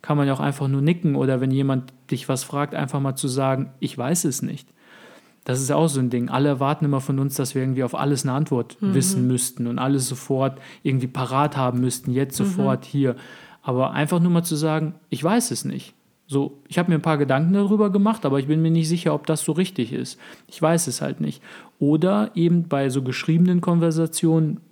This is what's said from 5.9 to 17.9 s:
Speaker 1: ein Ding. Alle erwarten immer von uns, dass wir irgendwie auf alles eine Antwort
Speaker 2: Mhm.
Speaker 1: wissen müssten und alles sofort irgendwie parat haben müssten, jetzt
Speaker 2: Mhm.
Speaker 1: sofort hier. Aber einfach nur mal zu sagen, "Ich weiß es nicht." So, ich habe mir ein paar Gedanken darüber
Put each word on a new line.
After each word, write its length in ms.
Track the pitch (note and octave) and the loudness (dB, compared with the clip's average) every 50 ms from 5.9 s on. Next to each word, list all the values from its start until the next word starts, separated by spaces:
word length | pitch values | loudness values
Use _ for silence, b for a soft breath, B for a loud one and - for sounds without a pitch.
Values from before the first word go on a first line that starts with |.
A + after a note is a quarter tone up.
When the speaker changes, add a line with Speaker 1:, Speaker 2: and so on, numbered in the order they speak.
| C3+ C3+ | 2 0
Speaker 1:
ein 120 | B2+ B2 | 0 0
Ding. 180 | B2 A#2+ A#2+ - | 0 -2 -2 -2
Alle 200 | - B2+ C#3 D3 | 0 2 2 2
erwarten 360 | C#3+ B2+ C3+ C3+ D3+ D3+ D#3 | 2 2 0 0 0 0 0
immer 160 | C#3+ C#3 C3+ | 0 0 -2
von 160 | C3 - C3+ | -2 -2 -2
uns, 160 | C3+ C3+ C#3 C3+ | -2 -2 -2 -2
dass 220 | - C3+ - - | -4 -4 -2 -2
wir 80 | C3+ C3 | -2 -2
irgendwie 200 | C3+ C3 C3 B2+ | -2 0 -2 -2
auf 120 | B2 - | -4 -2
alles 280 | - C3 C#3+ C#3+ B2+ - | -2 0 0 0 0 0
eine 100 | C3+ B2+ | -2 0
Antwort 440 | C#3 D#3 - C#3 A#2+ A#2 - - _ | 0 0 0 0 -2 -2 -4 -8 _
Speaker 2:
Mhm. 140 | G#3 G3 F#3+ | -2 2 2
Speaker 1:
wissen 320 | F3+ F3+ F#3 F#3+ C3 B2+ | 2 2 2 0 0 2
müssten 400 | B2+ B2+ B2 - - - - A#2+ | 2 0 0 -2 -6 -6 -6 -4
und 140 | A#2+ B2 B2+ | -4 -2 -2
alles 280 | B2+ C3+ C#3 C3+ B2+ | 0 0 0 0 0
sofort 520 | A#2+ C3 B2 - - C#3 C3 C3 C3+ C3+ B B B B B B | -4 -6 -8 -4 -4 0 0 0 -2 -2 B B B B B B
irgendwie 240 | D3+ C3+ C3 B2+ | 0 0 0 -2
parat 500 | B2 - C#3 B2+ A#2 C3 C3+ D3 D3 C#3+ | -2 -4 -6 -4 -2 0 0 0 2 0
haben 240 | C#3 C3 B2+ B2 B2 | 0 -2 0 0 0
müssten, 300 | B2+ B2 A#2+ - - - | 0 0 -2 -4 -4 -2
jetzt 280 | B2 C3 C#3 C3+ - - | 0 0 0 -2 -2 -2
Speaker 2:
Mhm. 60 | - | -2
Speaker 1:
sofort 400 | G3+ F3+ F#3 C3+ C3+ C3 C3 - | -2 0 0 0 0 0 -2 -4
hier. 300 | - - C#3+ C3+ C3 B2 B B B B B B B B B _ | -4 -2 0 0 0 0 B B B B B B B B B _
Aber 300 | - B2+ B2+ C3 C3 - | -4 0 0 0 0 0
einfach 260 | C#3 D3+ D3 F3+ F3 | -2 0 0 2 2
nur 120 | E3+ F3 | 4 4
mal 120 | F3 E3+ E3+ | 4 2 2
zu 120 | - D#3+ | 0 -2
sagen, 380 | D3 D#3 D#3+ D#3 D#3 D#3+ D3+ - - _ _ | 0 0 0 0 0 -2 -4 -6 -12 _ _
"Ich 140 | - B2 D3+ | -8 -2 0
weiß 260 | E3 G#3+ A#3+ A#3 - | 2 2 2 0 0
es 160 | B2+ - - | -4 -6 -6
nicht." 300 | C3 B2+ C3 - - _ _ _ _ _ _ _ | -6 -6 -6 -10 -12 _ _ _ _ _ _ _
So, 340 | _ C3+ C#3 C#3 D3 - - _ _ | _ -2 -2 -2 -2 -6 -16 _ _
ich 80 | - F3+ | -2 -2
habe 100 | E3+ F3+ | 2 2
mir 40 | E3+ | 0
ein 60 | D3+ | 2
paar 160 | - E3 D#3 | 2 0 2
Gedanken 340 | C#3+ C#3+ C3 C3+ C3+ D#3+ E3+ F#3+ | 2 2 2 2 2 4 2 2
darüber 380 | G3+ G3+ G3 G#3+ G#3 G#3+ G#3 | 2 2 2 2 2 2 2